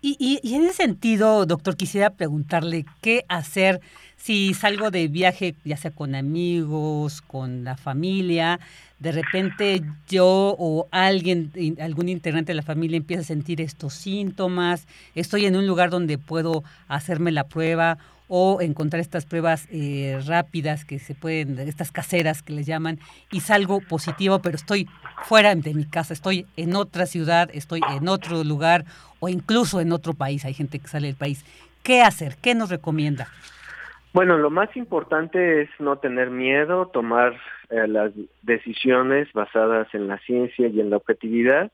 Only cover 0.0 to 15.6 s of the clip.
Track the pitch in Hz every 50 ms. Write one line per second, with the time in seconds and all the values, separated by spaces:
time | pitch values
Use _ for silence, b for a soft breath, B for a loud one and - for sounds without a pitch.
0 | - 277 285 - 262 254 277 - - 226 240 285 330 359 381 - 359 240 196 190
1 | - 226 220 196 214 220 220 208 185 156 170 151 - 190 170 - 196 147 - 202
2 | 202 214 208 _ 170 151 147 151 147 151 180 170 165 170 165 165 147 - - _
3 | - 220 233 247 - - 180 170 147 - - 196 190 190 185 180 B B B B
4 | B B B B - - 214 202 196 190 185 190 - 208 208 202 220 214 185 180
5 | 165 151 147 170 180 180 185 - 190 180 165 _ _ 147 147 151 - 160 151 -
6 | 151 139 135 135 135 143 156 170 175 175 175 170 160 151 156 156 151 156 156 147
7 | 151 147 151 - _ _ - 135 131 127 123 123 120 127 131 - - 143 131 143
8 | 165 185 190 196 185 175 170 165 160 165 175 170 B B B B B B B B
9 | 135 165 151 160 160 - - 185 190 190 190 - 208 202 190 180 156 151 151 -
10 | _ - 190 185 180 185 185 190 196 196 202 - 175 160 156 160 175 - - 185
11 | 185 190 196 190 170 185 180 175 160 147 156 180 170 156 160 - 156 165 151 151
12 | 175 175 185 170 - 170 151 165 160 160 170 151 147 156 156 156 165 160 160 170
13 | 156 165 175 165 160 - 160 151 139 170 170 151 160 147 - - 156 139 135 -
14 | - 196 190 202 202 190 190 - 190 180 180 175 175 175 175 165 - B B B
15 | B B B 160 175 - - 208 202 196 185 190